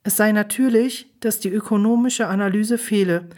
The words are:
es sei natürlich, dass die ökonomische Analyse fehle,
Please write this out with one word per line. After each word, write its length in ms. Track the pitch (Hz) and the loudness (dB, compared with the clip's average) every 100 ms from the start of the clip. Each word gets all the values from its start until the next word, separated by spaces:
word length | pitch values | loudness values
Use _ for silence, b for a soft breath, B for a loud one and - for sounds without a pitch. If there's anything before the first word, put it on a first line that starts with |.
es 140 | - - | -6 0
sei 160 | 214 | 2
natürlich, 760 | 214 208 - 262 226 254 247 - _ | 2 0 0 2 2 2 -4 -14 _
dass 180 | 226 214 | -4 -4
die 100 | 196 | -4
ökonomische 800 | 202 - 208 208 233 247 - - | -4 -2 0 2 2 0 -2 -2
Analyse 500 | 190 202 202 214 233 | 0 0 0 0 -2
fehle, 520 | - 208 185 170 170 | 0 0 2 0 -4